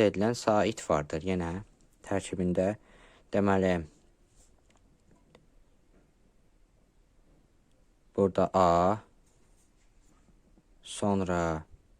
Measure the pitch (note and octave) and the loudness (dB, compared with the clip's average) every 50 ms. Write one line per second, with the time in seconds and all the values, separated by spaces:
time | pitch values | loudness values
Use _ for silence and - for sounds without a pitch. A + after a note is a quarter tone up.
0 | A2 G2+ - F#2 G2+ A2+ B2 - - - G#2+ G#2 F#2 G2+ A2+ - - - E2+ D2+ | 2 2 2 2 0 0 -2 -2 0 0 2 2 2 0 -2 -4 -4 -2 -2 -2
1 | D2 D2 - D#2+ E2 F#2 F#2 F2+ F2 E2+ E2+ F#2+ A2 - _ _ _ _ _ _ | -2 -4 -6 -6 -4 -2 -2 -2 -2 -4 -6 -8 -12 -14 _ _ _ _ _ _
2 | - - G2+ F#2+ - - - F2+ F#2 F2+ F2+ F#2+ F#2 G2 G#2+ - _ - - - | -10 -6 -6 -6 -6 -6 -6 -4 -2 -2 0 0 0 0 -2 -4 _ -20 -20 -20
3 | - - - - _ _ - G2+ G2+ G2+ G2 F#2+ F#2+ F#2 F2+ F2 D#2+ D2+ - _ | -20 -20 -20 -20 _ _ -2 0 2 2 2 2 2 2 0 -2 -4 -8 -16 _
4 | _ _ _ _ _ _ _ _ - _ _ _ _ _ _ _ _ _ _ _ | _ _ _ _ _ _ _ _ -20 _ _ _ _ _ _ _ _ _ _ _
5 | _ _ _ _ _ _ - - _ _ _ - - _ _ _ _ _ _ _ | _ _ _ _ _ _ -20 -20 _ _ _ -20 -20 _ _ _ _ _ _ _
6 | _ _ _ _ _ _ _ _ _ _ _ _ _ _ _ _ _ _ _ _ | _ _ _ _ _ _ _ _ _ _ _ _ _ _ _ _ _ _ _ _
7 | _ _ _ _ _ _ _ _ _ _ _ _ _ _ _ _ _ _ _ _ | _ _ _ _ _ _ _ _ _ _ _ _ _ _ _ _ _ _ _ _
8 | _ _ - - G2 F#2+ F2+ - F#2 - - F#2 F#2 F2 E2+ E2+ F2 F#2 G#2 A2 | _ _ -2 0 0 2 2 0 -2 2 4 4 4 4 4 4 2 2 0 -2
9 | - _ _ _ _ _ _ _ _ _ _ _ _ _ _ _ _ _ _ _ | -6 _ _ _ _ _ _ _ _ _ _ _ _ _ _ _ _ _ _ _
10 | _ _ _ _ _ _ _ _ _ _ _ _ _ _ _ _ - - - - | _ _ _ _ _ _ _ _ _ _ _ _ _ _ _ _ -20 -18 -10 -6
11 | - G#2 G2+ G2 F#2 F2 F2+ E2+ E2+ E2+ D#2+ D#2+ D#2 - - - _ _ _ _ | -2 -2 0 0 -2 -2 -2 -2 -2 -2 -4 -6 -8 -12 -20 -20 _ _ _ _